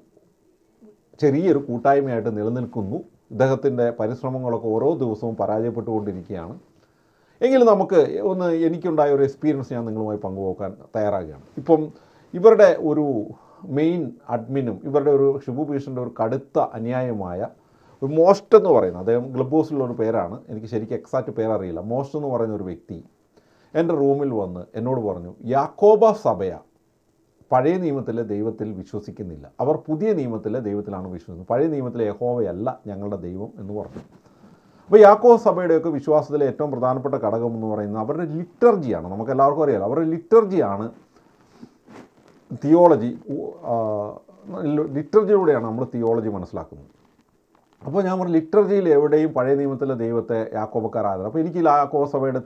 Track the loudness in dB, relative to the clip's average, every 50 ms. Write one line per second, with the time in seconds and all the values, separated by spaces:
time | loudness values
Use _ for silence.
0 | _ _ _ _ _ _ _ _ _ _ _ _ _ _ _ _ -20 -20 -20 _
1 | _ _ _ 0 0 2 2 2 2 2 2 2 0 -4 -6 -2 2 2 2 2
2 | 2 0 -2 -4 -4 -4 -4 -4 -4 -4 -4 -4 -6 -6 -6 -8 -6 -6 -6 -8
3 | -10 -14 _ _ _ -8 -2 0 0 0 0 0 -2 -2 0 0 -2 -2 -2 -4
4 | -6 -6 -6 -6 -8 -8 -8 -6 -6 -4 -4 -4 -2 -2 -2 0 0 0 0 0
5 | -2 -4 -4 -6 -6 -6 -4 -4 -4 -2 -2 -2 -2 -4 -4 -6 -6 -4 -4 -4
6 | -4 -6 -8 -10 -10 -12 -12 -12 -12 -14 -16 -18 _ _ _ _ _ _ _ _
7 | _ _ _ _ _ _ _ -2 0 4 4 6 6 6 6 4 4 4 4 4
8 | 4 4 2 -2 -2 -2 -2 -2 -2 -2 0 0 0 0 -2 -2 -4 -2 2 2
9 | 2 4 4 2 2 0 -2 -2 -2 -2 -2 -2 -4 -8 -8 -6 -6 -6 -6 -6
10 | -4 -4 -6 -6 -6 -8 -8 -6 -6 -6 -6 -6 -8 -10 -10 -14 -14 -8 -4 -2
11 | -2 -2 -2 -4 -6 -8 -14 -18 -20 -18 -16 -4 0 2 2 2 2 -2 -10 -16
12 | _ _ _ _ _ _ 0 4 6 6 8 8 8 6 6 4 0 -2 0 0
13 | 0 0 -2 -4 -4 -8 -12 -20 _ _ _ -20 -12 -6 -2 0 0 0 0 -2
14 | -4 -6 -10 -14 _ -6 -6 -6 -6 -4 -4 -4 -4 -4 -6 -8 -4 -2 0 2
15 | 2 4 4 4 4 2 0 -2 -6 -8 -8 -6 -6 -4 -6 -6 -6 -8 -8 -8
16 | -8 -8 -6 -4 -4 -4 -4 -6 -6 -4 -2 -2 -2 -2 -4 -8 -8 -6 -4 -4
17 | -4 -4 -6 -6 -8 -8 -8 -8 -8 -10 -10 _ _ _ _ _ _ _ _ -8
18 | -6 -2 2 4 6 6 4 4 4 6 6 6 8 8 4 4 4 2 -2 -4
19 | -2 0 0 0 0 -2 -4 -4 -2 0 2 0 0 0 0 -4 -2 -2 -2 -2
20 | -2 0 0 -2 -2 -4 -6 -12 -14 -12 -12 -12 -10 -6 -6 -6 -6 -6 -8 -8
21 | -6 -4 -4 -4 -4 -4 -4 -4 -2 -2 -2 -2 -4 -6 -8 -8 -6 -6 -4 -6
22 | -6 -6 -8 -8 -6 -4 -2 -2 -2 -4 -4 -6 -8 -10 -12 -12 _ -16 -16 -16
23 | -16 _ _ _ _ _ _ _ _ _ _ _ _ _ -2 -2 -2 0 0 0
24 | 2 2 2 0 -2 -4 -4 -4 -4 -6 -8 -12 -14 -12 -10 -8 -6 -4 -4 -4
25 | -4 -4 -6 -8 -10 -16 -16 -12 -6 -2 -2 -2 -2 -2 0 4 6 6 8 8
26 | 6 4 4 2 0 -2 0 0 -2 -6 -6 -8 -14 _ _ _ _ _ _ _
27 | _ _ _ _ _ _ _ _ _ 0 0 2 2 2 0 0 0 -2 -4 -4
28 | -4 -4 -4 -4 -4 -4 -4 -4 -4 -4 -6 -6 -8 -8 -8 -10 -12 -10 -12 -12
29 | -12 -12 -14 -12 -12 -12 -14 -16 -18 -14 _ -4 0 0 0 -2 -2 -6 -6 -2
30 | 0 0 0 -2 -2 -4 -6 -6 -6 -4 -4 -4 -4 -4 -6 -6 -6 -8 -10 -10
31 | -10 -12 -12 -14 -14 -16 -16 -12 -6 -4 -2 0 0 0 -2 -4 -6 -6 -4 -4
32 | -4 -4 -4 -4 -4 -4 -2 -2 -2 -4 -4 -4 -6 -6 -6 -8 -10 -14 -12 -10
33 | -8 -8 -8 -8 -10 -10 -10 -10 -12 -12 -14 -14 -14 -10 -10 -10 -10 -12 -14 -18
34 | -20 _ _ _ _ _ _ _ -20 -20 _ _ _ _ _ _ _ 6 8 10
35 | 10 10 8 8 8 6 6 6 6 2 0 2 2 2 2 2 2 0 -4 -2
36 | 0 2 2 2 2 0 0 0 0 0 0 -2 -4 -4 -4 -2 0 0 0 -2
37 | -4 -4 -4 -2 -2 -2 -2 0 -2 -2 -4 -4 -4 -4 -4 -4 -4 -4 -4 -4
38 | -4 -4 -4 -4 -6 -6 -6 -8 -10 -10 -2 2 4 4 4 2 0 -2 -4 -4
39 | -6 -6 -8 -6 -4 -2 2 2 4 4 4 2 2 2 2 0 0 -2 -2 -2
40 | -2 -2 -2 -4 0 4 4 4 4 4 0 0 0 0 -2 -4 -6 -8 -12 -14
41 | _ _ _ _ _ _ _ _ _ _ _ -20 -20 -20 _ _ _ -20 -20 -20
42 | -20 _ _ _ _ _ _ _ _ -16 -12 -4 2 6 8 8 8 8 8 6
43 | 2 -2 -6 -8 -10 -10 -8 -8 -8 -10 -12 -10 -6 -4 -2 -2 -2 -2 -2 -4
44 | -6 -8 -10 -14 _ _ -20 _ -16 -14 -10 -6 -4 -2 0 -2 -2 -2 -4 -6
45 | -2 2 2 4 4 4 4 4 4 4 2 2 0 -4 -4 -6 -6 -6 -4 -2
46 | 0 0 0 0 -2 -4 -6 -6 -8 -10 -10 -12 -12 -14 -18 -20 -20 -20 _ _
47 | _ _ _ _ _ _ _ _ _ _ _ _ _ _ _ _ -10 -6 -2 -2
48 | 0 0 -2 -2 -2 0 0 0 0 2 2 2 2 4 2 2 4 4 4 4
49 | 4 4 4 2 2 2 0 0 0 2 2 0 0 -2 -4 -4 -4 -4 -4 -2
50 | -2 -2 -2 -2 -2 -2 -2 -4 -4 -4 -6 -8 -6 -4 -4 -4 -4 -4 -4 -2
51 | -2 -2 -2 -4 -6 -4 -4 -4 -4 -4 -2 0 2 4 4 4 2 0 0 -2
52 | -2 0 -2 -2 -2 -2 -2 -4 -6